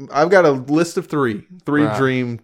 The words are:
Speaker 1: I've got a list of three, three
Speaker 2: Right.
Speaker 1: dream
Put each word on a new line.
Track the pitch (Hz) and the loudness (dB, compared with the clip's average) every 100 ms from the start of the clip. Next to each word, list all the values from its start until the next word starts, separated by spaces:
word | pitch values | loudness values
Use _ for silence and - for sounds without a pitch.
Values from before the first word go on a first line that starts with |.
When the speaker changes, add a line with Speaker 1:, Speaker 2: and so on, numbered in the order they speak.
| 135 | -6
Speaker 1:
I've | 135 165 | -2 4
got | 190 | 4
a | 165 | 4
list | 135 127 156 165 - | 2 0 -2 -2 -4
of | - | -6
three, | 151 131 104 - 180 | -4 -2 -4 -12 -16
three | - 147 | -4 -2
Speaker 2:
Right. | 147 107 | 0 0
Speaker 1:
dream | 135 127 123 117 | -2 -2 -4 -8